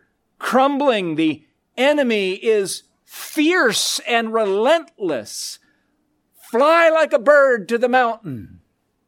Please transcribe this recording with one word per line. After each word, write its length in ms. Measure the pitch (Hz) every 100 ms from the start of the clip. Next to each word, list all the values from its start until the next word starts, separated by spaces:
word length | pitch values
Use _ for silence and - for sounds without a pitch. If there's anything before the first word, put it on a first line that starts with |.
| _ _ _ -
crumbling. 760 | - 247 269 277 285 220 180 156
The 300 | 160 156 _ _ _ -
enemy 560 | 262 294 262 220 190
is 500 | 190 240 214 190 - - _
fierce 960 | _ - - - 302 359 269 190 - - -
and 260 | 240 226
relentless. 1300 | 226 214 196 233 330 311 - 190 135 104 - - - _ _ _ _ _ _ _ _ -
"Fly 400 | 226 285 339 330
like 240 | 320 302
a 60 | 311
bird 480 | 302 294 277 240 180
to 80 | 233
the 120 | 247
mountain," 720 | 254 240 220 185 127 87 87 _ _ _ _